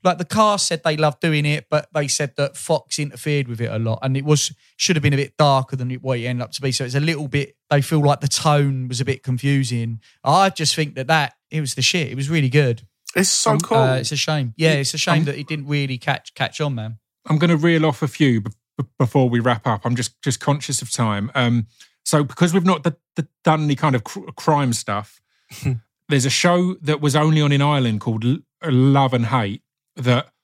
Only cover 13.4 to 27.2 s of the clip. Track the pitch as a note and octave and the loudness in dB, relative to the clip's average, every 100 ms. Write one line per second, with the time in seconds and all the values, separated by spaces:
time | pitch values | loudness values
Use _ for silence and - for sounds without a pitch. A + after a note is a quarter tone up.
13.4 | A3+ A3 E3+ A3+ C3 C3 C3+ C#3+ - D3+ | 2 0 2 2 2 0 -2 -4 -2 -2
14.4 | B2 A2 D#3 D3 C3+ D#3 F3+ D#3+ D3+ C#3 | -2 0 2 2 -2 -4 0 2 0 -4
15.4 | D3 D#3 C#3 D3 C#3 B2 - C3+ - - | -8 -8 -4 -2 -2 -4 -4 -6 -8 -6
16.4 | C3 - D3 B2 A2 A2+ _ _ - D#3 | -6 -4 -4 -4 -8 -12 _ _ -2 2
17.4 | E3+ E3 E3+ E3 D#3 B2+ D3+ - C#3+ A#2 | 2 4 4 4 2 0 -6 2 2 2
18.4 | G#2+ - _ - - _ B2+ C#3 B2+ A#2+ | -2 -12 _ -10 -10 _ 0 2 2 2
19.4 | A#2+ A2+ C3 G#2 B2 A#2+ A#2+ _ - B2 | 2 0 -2 -2 -2 -2 -4 _ -4 -2
20.4 | - C#3+ - C3+ A#2+ - A2+ G2+ G#2+ C#3 | 0 -2 -2 -6 -6 -2 0 0 -2 0
21.4 | A#2+ A#2+ G#2+ _ - _ - D3+ D3 - | 2 2 -2 _ -20 _ 0 0 0 0
22.4 | F3 F#3 F3 E3 E3+ - _ - - _ | 2 4 2 2 0 -4 _ -8 -8 _
23.4 | - D#3 D3+ C#3 D#3 B2+ - - - - | 0 2 2 0 0 0 -4 -14 -14 -4
24.4 | - D3 C3+ A2+ - G#2 G#2+ _ _ _ | 0 2 0 -2 -4 -6 -8 _ _ _
25.4 | _ - D3 A#2+ _ _ - C#3+ C3 - | _ -8 -6 -6 _ _ -2 0 0 0
26.4 | F3 F3+ F3+ F#3 D3 D3+ D3 C#3+ | 2 2 0 -2 -4 -2 0 2